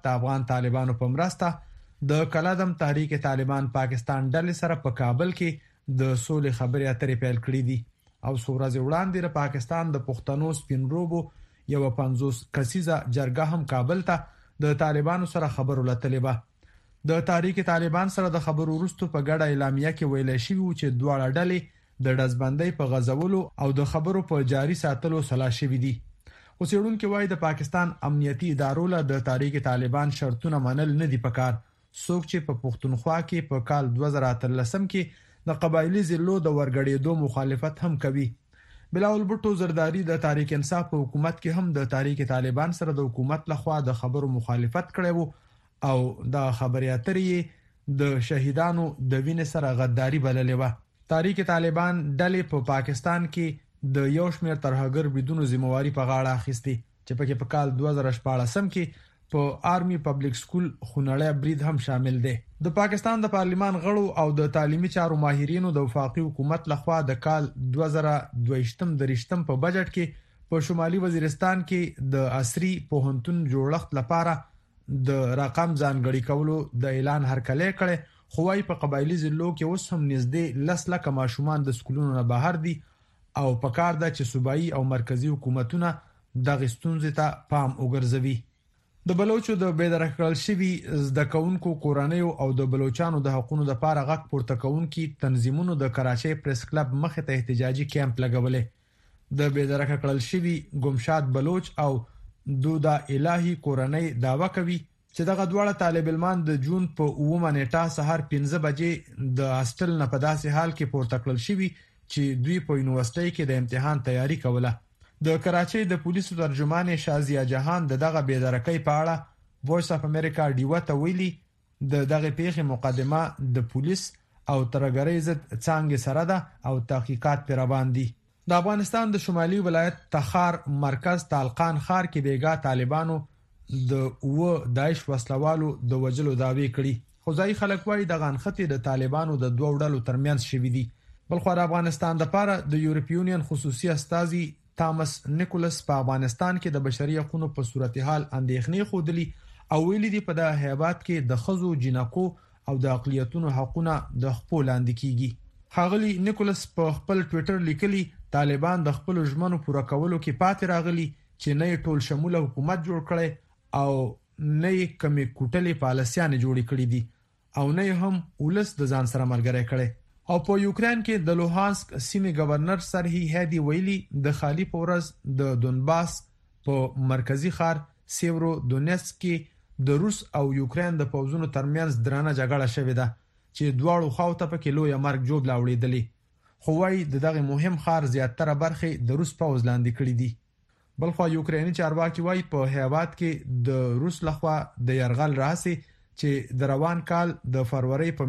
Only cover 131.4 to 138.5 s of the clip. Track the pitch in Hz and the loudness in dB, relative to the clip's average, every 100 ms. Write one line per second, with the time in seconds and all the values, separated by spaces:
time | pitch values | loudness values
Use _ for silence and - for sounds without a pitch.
131.4 | 131 120 165 151 - 185 175 151 139 131 | 0 0 0 0 0 0 0 -2 0 0
132.4 | 156 160 139 127 127 156 165 160 151 _ | 0 0 0 0 0 0 -2 -4 -6 _
133.4 | _ _ - 131 127 135 131 120 139 147 | _ _ -8 -2 0 0 0 -4 -2 0
134.4 | 175 160 120 123 147 160 - 135 - 135 | 2 0 0 0 2 0 -2 -4 -2 0
135.4 | 151 160 156 - 120 131 131 127 147 127 | 2 2 0 -2 -2 0 0 0 0 2
136.4 | 131 131 139 120 135 120 - _ - 156 | 0 0 0 0 -2 -2 -6 _ -4 0
137.4 | 196 208 202 196 208 208 180 165 147 135 | 0 0 0 0 0 0 0 0 -2 -2
138.4 | 202 | -4